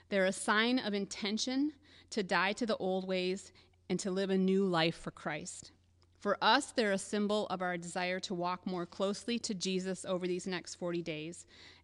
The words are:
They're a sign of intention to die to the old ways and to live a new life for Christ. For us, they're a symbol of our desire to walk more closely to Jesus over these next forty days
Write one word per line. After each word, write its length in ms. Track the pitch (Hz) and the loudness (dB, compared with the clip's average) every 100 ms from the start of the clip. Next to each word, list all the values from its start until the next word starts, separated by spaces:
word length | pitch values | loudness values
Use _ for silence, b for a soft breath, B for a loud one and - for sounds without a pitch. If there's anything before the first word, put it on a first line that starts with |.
| B | B
They're 160 | 202 | 2
a 80 | 190 | 2
sign 460 | 190 - 214 233 254 | 2 2 4 4 2
of 160 | 214 | 0
intention 800 | 202 196 - 202 214 - 262 294 - B B B | -2 -2 -4 -2 -2 0 0 0 -2 B B B
to 120 | - | -4
die 320 | 185 180 185 | 2 4 2
to 120 | 208 220 | 0 0
the 100 | 214 | 0
old 280 | 185 190 185 | 0 0 0
ways 460 | 185 180 190 - b b b - | 0 0 -2 -6 b b b -4
and 120 | 180 | -2
to 100 | 208 | 0
live 200 | 185 196 | 0 2
a 80 | 190 | 4
new 260 | 190 190 | 6 4
life 320 | 196 170 165 - | 4 4 2 0
for 140 | - | -8
Christ. 640 | - 170 156 180 - - - _ _ _ _ | -8 -6 -6 -8 -14 -16 -20 _ _ _ _
For 180 | 202 - | -2 2
us, 280 | 196 247 - | 4 4 2
they're 220 | - 214 | 0 2
a 60 | 196 | 2
symbol 480 | - 214 202 208 202 | 0 -2 0 0 0
of 160 | 180 | -2
our 160 | 180 180 | -2 -4
desire 420 | 175 185 180 185 | -6 -4 -2 -2
to 140 | - | -4
walk 320 | 175 175 180 - | -4 -2 -2 -4
more 180 | 185 | -4
closely 540 | 170 - 196 202 - 240 | -4 -2 -2 -2 -2 -4
to 160 | - | -2
Jesus 500 | 196 185 185 185 180 | -4 0 0 -2 -4
over 220 | - 185 180 | -2 -2 0
these 200 | 180 196 | -2 -2
next 280 | 180 - | -6 -6
forty 260 | - 175 175 | -6 -4 -2
days 460 | 170 151 156 175 - B B B | -2 -6 -6 -12 -18 B B B